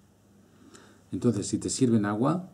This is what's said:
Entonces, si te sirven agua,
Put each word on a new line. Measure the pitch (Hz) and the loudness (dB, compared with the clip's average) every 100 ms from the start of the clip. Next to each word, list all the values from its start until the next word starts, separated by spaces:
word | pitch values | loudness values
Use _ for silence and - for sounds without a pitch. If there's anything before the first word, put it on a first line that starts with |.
| _ _ _ _ _ _ - - - - _ | _ _ _ _ _ _ -20 -20 -20 -20 _
Entonces, | 95 120 110 92 | -2 0 0 -2
si | 101 | -4
te | - | -4
sirven | - 127 113 | 0 2 2
agua, | 101 107 135 180 - | 2 0 0 0 -4